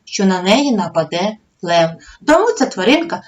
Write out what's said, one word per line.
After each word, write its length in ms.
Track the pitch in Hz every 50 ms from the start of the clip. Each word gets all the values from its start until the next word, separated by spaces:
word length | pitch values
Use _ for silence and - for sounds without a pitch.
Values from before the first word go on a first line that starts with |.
| _
що 200 | - - - 196
на 160 | 190 185 180
неї 340 | 180 190 214 269 285 285 233
нападе 600 | 196 175 165 - 170 160 147 170 170 190 214 220 - _ _ _ _
лев. 280 | - 170 170 170 165 165 165 - - - - _ - -
Тому 240 | 311 349 427 480
ця 140 | 466 - 247
тваринка 580 | - - 190 185 220 294 339 330 - - - -